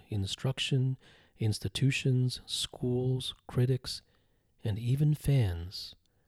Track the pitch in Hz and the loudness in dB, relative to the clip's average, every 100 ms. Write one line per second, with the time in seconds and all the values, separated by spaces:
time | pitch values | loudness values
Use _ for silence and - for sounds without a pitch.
0 | - 107 92 - 131 127 - 139 131 131 | -6 -4 -4 -2 -4 -2 0 2 2 -2
1 | - - _ _ 113 104 - - 135 - | -8 -20 _ _ -2 -2 -4 0 2 2
2 | 139 127 127 - - - - - 123 123 | 2 2 2 -2 -8 -6 -6 -4 -2 0
3 | 127 131 - - - - 127 127 - - | 0 -2 -4 -10 -6 0 2 2 -2 -10
4 | - _ _ _ _ _ 113 101 120 135 | -12 _ _ _ _ _ -4 -2 0 2
5 | 151 151 - 139 104 85 90 - - - | 4 2 2 4 4 0 -6 -10 -14 -16
6 | _ _ | _ _